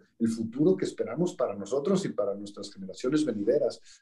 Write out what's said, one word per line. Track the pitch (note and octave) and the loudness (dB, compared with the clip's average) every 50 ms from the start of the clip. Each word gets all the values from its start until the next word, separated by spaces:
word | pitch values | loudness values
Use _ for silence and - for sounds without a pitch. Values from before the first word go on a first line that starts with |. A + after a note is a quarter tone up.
| - _ _ - | -10 _ _ -2
el | A#2 A2 | 0 0
futuro | A2 A2+ G#2 G#2+ - C#3 D#3+ F#3 - | 0 0 -4 -4 0 4 4 4 4
que | - C3+ | 4 0
esperamos | - - - G#2+ A2 B2 D#3 F3 E3+ - | -4 -2 -4 -4 -2 0 0 0 0 0
para | - B2 G#2 G#2 | 0 -2 -2 -2
nosotros | G2+ F#2+ G2+ B2 C#3+ - F#3+ G3 - - | -4 -6 -2 -2 0 2 2 2 2 2
y | A#2 | 0
para | - - G#2 G2+ G2 | -2 0 0 0 -2
nuestras | G2+ G#2 - - G#2 G2 - - | -4 -6 -12 -12 -12 -12 -12 -12
generaciones | G2 F#2+ F#2 - - - B2+ D3+ D3+ - | -12 -12 -12 -10 -6 -2 0 2 2 2
venideras. | B2 A2 G#2 G2 A2+ C#3 D3 C3+ A#2 - - - - - - | 2 0 0 2 4 4 4 4 0 -2 -4 -16 -20 -20 -10